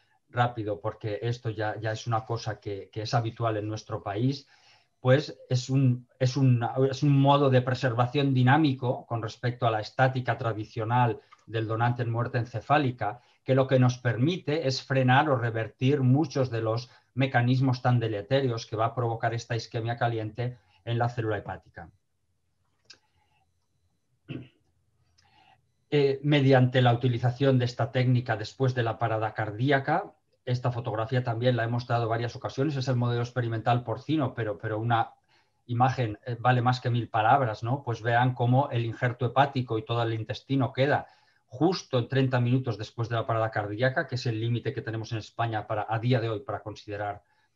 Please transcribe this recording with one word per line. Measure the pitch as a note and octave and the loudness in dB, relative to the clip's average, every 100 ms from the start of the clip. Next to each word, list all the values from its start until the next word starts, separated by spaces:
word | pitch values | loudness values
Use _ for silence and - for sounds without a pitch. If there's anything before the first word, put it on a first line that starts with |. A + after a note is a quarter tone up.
| _ _ _ | _ _ _
rápido | A#2 A#2+ - G#2 G2+ | -2 -2 -2 -6 -6
porque | G#2+ - A2 G#2 | -6 -8 -6 -4
esto | A#2 A#2+ A#2 | -4 -4 -6
ya, | G#2 G#2+ G#2+ | -4 -4 -4
ya | A2 | -6
es | A2 - | -6 -4
una | A2+ | -4
cosa | - A2+ - G#2 | -4 -6 -6 -8
que, | G#2+ G2+ - | -8 -10 -10
que | - | -10
es | A2 | -4
habitual | B2+ A2+ - A#2 G#2+ | -2 -2 -4 -4 -2
en | G#2+ | -4
nuestro | G#2+ - A2 | -8 -8 -10
país, | G#2+ G2+ B2+ C#3+ - _ _ _ _ _ | -6 -2 -2 -2 -10 _ _ _ _ _
pues | B2+ C3+ D3+ - - | 2 2 2 -10 -4
es | B2 - | -4 0
un, | C3 C3 B2 - - | 2 4 2 -4 -2
es | B2+ C#3+ | 0 4
un, | C3 A#2+ A#2 C3 C3+ | 4 4 0 0 0
es | C3 | 2
un | D3 C#3 | 4 6
modo | C#3 C#3 C#3+ | 6 6 6
de | B2+ | 4
preservación | B2+ A#2+ C3 A#2 A#2+ D3 C#3 | 2 0 0 0 0 0 2
dinámico | B2+ B2 D3 D3+ B2+ B2 - - | 4 6 6 4 2 -2 -4 -6
con | A2+ | -6
respecto | A2 - B2 B2 | -6 -6 -6 0
a | A#2 | 0
la | A2 | 0
estática | G#2+ - C3 B2+ B2 A2+ | -2 0 2 2 -2 -2
tradicional | A#2 G#2+ G#2+ - A2 B2 A#2+ G#2 - _ - | -4 -4 -6 -6 0 2 2 0 -10 _ -8
del | A2 A2 | -4 -2
donante | A2 A#2+ B2 | 0 0 0
en | A#2 | -2
muerte | A#2 A#2+ B2 | -2 -2 -4
encefálica, | A2 A2 - D3 C3 - G#2 A2 _ _ | -4 -6 0 2 2 -2 -6 -8 _ _
que | - | 0
lo | C3+ C3 | 2 4
que | C3 | 4
nos | B2 B2 | 4 2
permite | B2 G#2+ D3 F#3 - D#3 C3+ | -2 0 0 0 -2 -2 -2
es | C3 | -4
frenar | - C3+ B2+ C3 D#3 | -2 2 4 4 4
o | B2 | 2
revertir | A#2 A2 A2+ - B2+ C#3+ | 0 -4 -6 -2 0 4
muchos | B2+ C3+ C#3+ C#3+ B2 | 4 4 2 0 -2
de | A#2 | -2
los | A2 A#2 - _ _ | -2 -2 -6 _ _
mecanismos | B2 C3+ C3 A#2+ B2+ C3+ B2+ | -2 0 2 2 4 2 2
tan | B2+ A#2+ | 2 2
deleterios | A2+ G#2 G2+ C3+ C3 A2+ - | 2 -4 0 0 2 -2 -4
que | |
va | G#2+ A2+ | -2 -2
a | G#2+ | -2
provocar | A2 A#2 A#2 | -4 -2 -2
esta | A#2 - | -4 -4
isquemia | A#2 - A#2+ A2+ A#2 | -6 -6 -6 -4 -2
caliente | A#2+ A2+ G#2+ - B2 B2 _ _ | -2 -2 -6 -6 -8 -8 _ _
en | - A#2 | -4 -2
la | A#2+ | -2
célula | B2 A2 G#2 | -2 -4 -4
hepática. | G2 F#2 - - E2 _ _ _ _ _ _ _ _ _ - - _ _ _ _ _ _ _ _ _ _ _ _ - - - _ _ _ _ _ _ _ _ _ _ _ _ _ _ | -6 -12 -16 -20 -20 _ _ _ _ _ _ _ _ _ -20 -20 _ _ _ _ _ _ _ _ _ _ _ _ -16 -14 -16 _ _ _ _ _ _ _ _ _ _ _ _ _ _
Eh, | D3 C#3 C3+ | 2 2 2
mediante | D3 D3 C3+ C3 B2+ C3 | 2 4 6 6 6 4
la | B2 | 4
utilización | A#2 B2+ A#2 B2+ - C3+ B2+ | 4 0 0 -2 2 2 2
de | B2 | 2
esta | - A#2 | -2 -2
técnica | C3 B2+ B2 B2 A2 | 0 2 2 0 -4
después | A2 - C3 | -6 -2 -2
de | B2 | 0
la | A2+ A2+ | -2 -2
parada | A2+ A2 G#2+ | -2 -2 -2
cardíaca, | - G#2+ G#2 C3 C3+ C3+ E3 - - _ _ | -4 -6 -2 2 2 2 -2 -4 -14 _ _
esta | - B2 C3 | -6 -2 -2
fotografía | A#2+ A#2 G#2+ A2 B2 | -4 -4 -4 -2 -2
también | B2 A2+ B2+ A#2+ | -2 0 0 2
la | |
hemos | A#2 A#2+ - | 0 -2 -2
dado | A#2+ A2+ | -2 0
varias | A2+ G#2+ | -2 -4
ocasiones, | - G#2 - D3 C3+ | -6 -6 -2 -2 -2
es | C3 | -2
el | B2 | 0
modelo | A#2+ A#2+ | 0 0
experimental | B2 - A2+ A2+ A2 B2 | -2 -4 -4 -2 0 0
porcino, | A#2+ G#2+ - D#3 B2+ | -2 -6 -2 -2 -2
pero, | - G#2+ G#2 | -2 -6 -4
pero | G#2+ G#2+ | -4 -4
una | A2+ A2+ - - _ _ _ _ - | 0 0 0 -8 _ _ _ _ -6
imagen, | A#2+ B2+ B2+ A2+ G#2 | 0 2 2 -2 -4
eh, | - A#2 | -10 -2
vale | B2 B2 | 2 2
más | A#2+ B2 | 2 0
que | B2+ | 0
mil | A#2+ A2 | -2 -2
palabras, | A2 A2 C#3 A2+ G#2+ | 0 4 4 2 -2
¿no? | A2+ C#3 | -4 -4
Pues | A#2+ A2 | -4 -4
vean | A#2 A#2+ C3 | 0 2 2
cómo | - A#2+ B2+ C#3+ | 2 2 4 2
el | A#2+ A#2 | -2 -4
injerto | A2 B2 A2+ A#2+ | -4 -4 -2 0
hepático | C3 - C3 B2 A2 | 2 2 0 -2 -4
y | |
todo | - A#2 | -2 -2
el | A2+ | -2
intestino | A2+ A2 G#2+ - C#3 A#2 | -4 -6 -8 -4 -2 0
queda | - C#3+ A2+ - _ _ _ _ | 0 0 0 -4 _ _ _ _
justo | A2+ D#3+ F3+ - B2+ | 0 0 0 -2 -2
en | A#2 | 0
treinta | C3 C3 B2+ | 0 2 2
minutos | A#2+ C3 B2 G#2 | 2 2 0 -6
después | G#2+ - A2 | -8 -8 -4
de | A#2 | -4
la | A2 | -2
parada | A2+ A2 | 0 -2
cardíaca, | A2 G2+ G#2+ B2+ B2+ B2+ | -2 -4 -2 0 0 -4
que | |
es | A#2+ | -4
el | B2 A2 | -4 -2
límite | A#2 A#2+ A2+ | -2 -2 -4
que | - | -6
tenemos | - A2 G#2+ | -6 -8 -6
en | A2 | -8
España | - - A#2 A2 G#2 | -8 -6 -4 -4 -4
para, | G#2+ G#2 | -6 -4
a | A2 | -2
día | A#2+ B2 | 0 0
de | A2+ | 0
hoy | G#2 | -4
para | - G2+ | -6 -8
considerar | - G2+ - G#2 G#2 G2+ _ _ _ | -10 -14 -12 -8 -8 -8 _ _ _